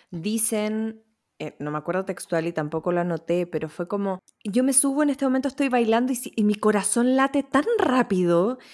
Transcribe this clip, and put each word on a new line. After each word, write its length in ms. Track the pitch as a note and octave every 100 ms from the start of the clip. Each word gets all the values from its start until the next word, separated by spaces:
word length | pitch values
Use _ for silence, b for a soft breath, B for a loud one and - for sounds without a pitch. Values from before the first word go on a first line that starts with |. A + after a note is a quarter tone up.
| b
dicen, 880 | E3+ G3 A3 - G#3+ G#3+ A3 A3 A3 _ _ _ -
eh, 140 | D3 -
no 100 | D3
me 80 | D3+
acuerdo 260 | D#3 F#3
textual 420 | F#3+ F#3 - E3 E3
y 40 |
tampoco 380 | E3+ D3+ D#3+ F3
lo 100 | F3
anoté, 460 | F3 E3 - F3 F3
pero 220 | E3 D3+
fue 180 | - F3
como, 320 | G3+ G3 F#3 _ _
"Yo 220 | G#3 G#3+
me 80 | C4
subo 320 | B3 C#4+ C#4
en 60 | D4
este 140 | C#4
momento, 220 | C4+ C4 C4+
estoy 220 | - C#4
bailando 420 | B3 A3 A3+ B3+
y 40 | A#3+
si-, 160 | -
y 80 | -
mi 140 | G#3 G#3
corazón 580 | G#3+ G#3 - A#3 B3
late 300 | C4 C4+ C#4
tan 180 | C#4 C4 G4+ A4+
rápido, 800 | F#4 B3+ - F#3 F3 E3+ G#3 B3+ b